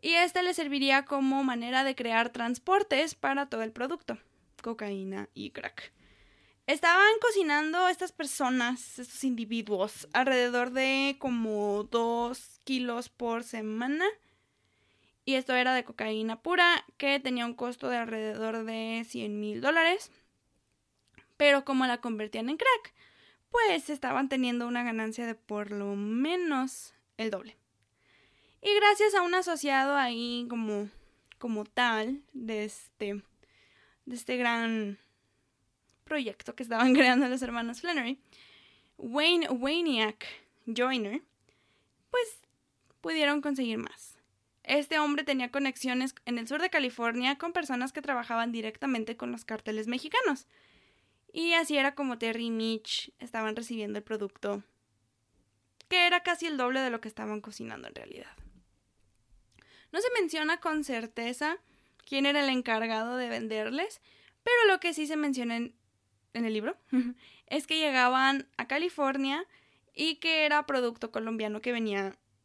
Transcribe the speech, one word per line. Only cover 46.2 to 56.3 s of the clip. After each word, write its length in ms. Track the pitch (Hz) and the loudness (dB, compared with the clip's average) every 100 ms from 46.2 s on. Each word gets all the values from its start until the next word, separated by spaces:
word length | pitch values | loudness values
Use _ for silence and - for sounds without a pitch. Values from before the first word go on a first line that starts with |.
| - | -6
en 100 | 240 | -6
el 120 | 226 | -2
sur 120 | 294 | -2
de 80 | 359 | 0
California 720 | 330 262 233 233 233 254 277 | 0 0 -2 -2 0 -2 -2
con 140 | 339 | -2
personas 400 | 349 302 254 262 | -2 -2 -4 -4
que 100 | 302 | -6
trabajaban 500 | 285 254 233 233 233 | -4 -4 -2 -2 -2
directamente 640 | 233 220 220 277 247 220 233 | -2 -6 -4 -2 -2 -4 -6
con 140 | 240 | -8
los 120 | 240 | -8
cárteles 420 | - 220 - 214 214 | -8 -8 -6 -6 -4
mexicanos. 600 | 247 311 466 480 269 - _ _ _ _ _ _ _ _ | -4 0 2 2 0 -6 _ _ _ _ _ _ _ _
Y 200 | - 330 | -4 2
así 260 | 330 320 294 | 2 2 2
era 160 | 269 | 2
como 240 | 277 277 233 | 0 -6 -2
Terry 280 | 226 226 233 | -4 -2 -4
y 40 | |
Mitch 600 | 226 220 220 - - - _ | -2 -2 -2 -4 -6 -6 _
estaban 360 | 247 226 220 | -10 -6 -4
recibiendo 440 | 214 226 233 208 208 | -6 -8 -8 -6 -8
el 60 | |
producto, 580 | 208 220 202 - 202 101 - _ _ _ _ _ _ _ _ _ _ _ - | -6 -6 -6 -6 -6 -6 -8 _ _ _ _ _ _ _ _ _ _ _ -2
que 180 | 359 349 | 4 4
era 160 | 359 | 4
casi 240 | 349 | 0